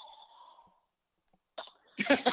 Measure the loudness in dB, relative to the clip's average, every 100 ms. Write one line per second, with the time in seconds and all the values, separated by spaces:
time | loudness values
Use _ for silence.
0 | -18 -20 -20 -20 -20 -20 -20 _ _ _
1 | _ _ _ _ _ -18 -18 -20 _ -6
2 | 2 2 2